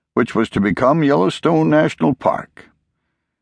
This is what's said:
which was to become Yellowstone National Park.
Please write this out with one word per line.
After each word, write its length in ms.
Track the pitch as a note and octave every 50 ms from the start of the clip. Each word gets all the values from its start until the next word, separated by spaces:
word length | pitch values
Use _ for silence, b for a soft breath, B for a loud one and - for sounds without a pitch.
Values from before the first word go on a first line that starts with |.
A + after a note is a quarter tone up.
| _ _
which 220 | - A#2 B2 - -
was 160 | A2 A2+ -
to 100 | - A2
become 420 | G2 G#2 E2+ - B2+ B2+ D#3 E3
Yellowstone 680 | D3 C#3 C#3+ E3 F3+ E3+ - - - D#3 E3 D#3 D#3+ D#3+
National 440 | D3+ D3+ E3 D#3 - - D#3+ D3+ C3
Park. 540 | - - F2 - - - - - - - _ _ _ _ _ _ _ _ _ _ _ _ _ _ _